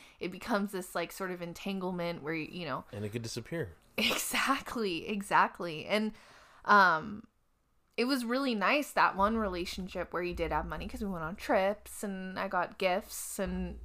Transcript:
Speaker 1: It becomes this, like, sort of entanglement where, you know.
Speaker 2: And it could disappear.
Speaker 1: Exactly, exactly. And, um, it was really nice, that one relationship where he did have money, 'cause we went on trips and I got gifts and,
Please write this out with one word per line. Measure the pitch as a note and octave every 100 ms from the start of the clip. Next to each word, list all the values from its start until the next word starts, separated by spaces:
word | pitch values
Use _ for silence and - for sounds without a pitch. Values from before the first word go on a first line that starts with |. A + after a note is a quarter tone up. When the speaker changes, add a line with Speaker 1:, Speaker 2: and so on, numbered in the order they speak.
| - -
Speaker 1:
It | F3
becomes | F#3 - G#3 G3+
this, | F#3+ F#3 F3+
like, | E3+
sort | - F#3
of | F3+
entanglement | E3+ E3 G3 F#3+ F3+ F3+ E3+ E3
where, | C#3
you | D#3+ D3+ F3+ D#3+
know. | C#3 -
Speaker 2:
And | G#2
it | G#2
could | A#2
disappear. | A2+ - - E3 A2+ - _ -
Speaker 1:
Exactly, | A3+ G#3+ - B3 A3 C4+ - A#3+ G#3 E3 -
exactly. | G#3 G3+ D#3+ G3+ - F3 D3+ -
And, | G#3 G#3+ - - - - -
um, | - G#3 F#3 D#3+ D#3+ G#3 - _ _ _ _ _ _ -
it | A#3+
was | C#4
really | A#3 B3+ C#4 G#3+
nice, | F#3+ C#4 C4+
that | - E3+ F#3
one | G3+ A3+
relationship | G#3 F3+ F3+ - F#3 F#3 E3+
where | E3
he | F3+
did | E3+ D#3+
have | D#3 E3+
money, | D#3 F3
'cause | B3
we | G#3
went | F3+ D#3+
on | G#3+
trips | - A3+ F#3+ - - -
and | G#3 F#3+ F#3 F#3
I | F#3+
got | F#3 E3+ -
gifts | F#3+ F3+ - - - -
and, | F#3 F#3 F3 -